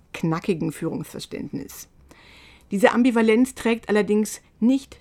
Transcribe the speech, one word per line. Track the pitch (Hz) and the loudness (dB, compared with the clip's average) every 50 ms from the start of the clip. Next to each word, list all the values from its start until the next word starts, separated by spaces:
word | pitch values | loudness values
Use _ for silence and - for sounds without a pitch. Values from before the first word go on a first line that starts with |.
| _ _ - | _ _ -8
knackigen | - 175 160 160 170 - 220 170 151 - 160 - | -4 -2 -2 -2 -2 -2 -4 -4 -2 -4 -6 -6
Führungsverständnis. | - 165 160 - - 151 - - - - - - - - - - - - - - - - - _ - - - - - - - - - - - - - _ - | -6 -6 -6 -6 -8 -10 -12 -14 -14 -14 -12 -12 -12 -10 -10 -10 -10 -12 -14 -16 -20 -20 -20 _ -20 -20 -20 -20 -20 -20 -20 -20 -20 -20 -20 -20 -20 _ -8
Diese | 202 190 226 - | 0 2 2 4
Ambivalenz | - 233 247 254 220 233 226 220 220 240 254 - - | 4 4 4 4 4 4 4 4 4 4 2 0 -2
trägt | - - 226 233 226 - | -2 -2 -2 -2 -2 -2
allerdings | - 208 240 202 190 208 214 214 - - - - _ _ - | 0 0 0 2 2 0 0 0 -2 -6 -12 -16 _ _ 0
nicht | 220 247 269 269 - - - - | 2 2 2 0 -2 -8 -20 -20